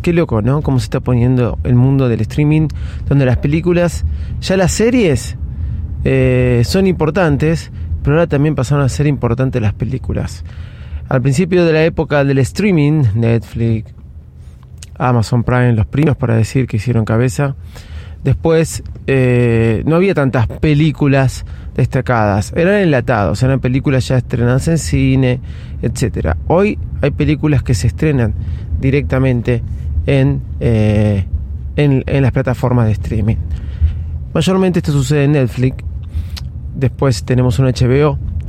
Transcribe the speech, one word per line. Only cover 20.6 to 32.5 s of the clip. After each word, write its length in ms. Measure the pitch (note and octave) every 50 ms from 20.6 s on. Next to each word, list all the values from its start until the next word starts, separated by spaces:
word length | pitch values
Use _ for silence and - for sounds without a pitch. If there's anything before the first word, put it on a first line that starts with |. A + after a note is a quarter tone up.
| - D#3 D3 C#3+ D#3+ D#3 C3+ - D3+ C#3 C#3 C3+ C3+ B2 - - - - - - - - -
destacadas. 800 | - B2+ - - C3 A#2+ - B2 A2+ G#2+ G#2 F#2+ G#2 F#2+ - -
Eran 260 | - E3 F#3 G#3 G#3
enlatados, 600 | F#3+ E3 C#3+ B2 A#2 B2+ B2 G#2 G2+ D2+ G2 G2+ B2+
eran 160 | C3 C#3 B2
películas 480 | - B2+ B2 C3+ - D3+ C3+ B2+ -
ya 100 | - C3+
estrenadas 500 | B2+ A#2+ - - A#2+ A#2+ A#2+ B2+ C3+ -
en 120 | E3 E3 D3+
cine, 600 | - - - C3+ C3+ C3 C3+ C3 C3 B2 B2+ C3 - - - - - - - - -
etcétera. 520 | A#2+ B2 - - F3+ - - - D#2+ - - -
Hoy 320 | - D3+ F3+ G3+ G#3+ - - - - - - -
hay 80 | D3
películas 500 | - - D3+ C#3 D3+ C#3+ D3+ D3+ D3 B2
que 140 | - - B2
se 100 | F#2+ -
estrenan 480 | A#2+ - - D#3 D#3 C#3+ B2+ A#2 G#2+ - - - - - - - - - -
directamente 840 | - C3+ B2+ C#3+ B2+ A#2+ C3+ C3 C3 C3 B2+ A#2+ G#2+ B2 B2 A2+ - - - - - - - - -
en, 340 | C3+ C#3 C3+ C3+ C#3+ C#3 C3+ B2+ - - -
eh, 680 | C3+ B2 A2+ A2 G#2+ G#2+ G#2 G#2+ G#2+ G#2+ G#2 F#2+ F#2 - - - - - - - - - -
en, 280 | - D3 C#3+ C3+ C3 -
en 160 | - C#3 C#3 C3+
las 80 | A#2
plataformas 560 | - C#3+ B2+ C3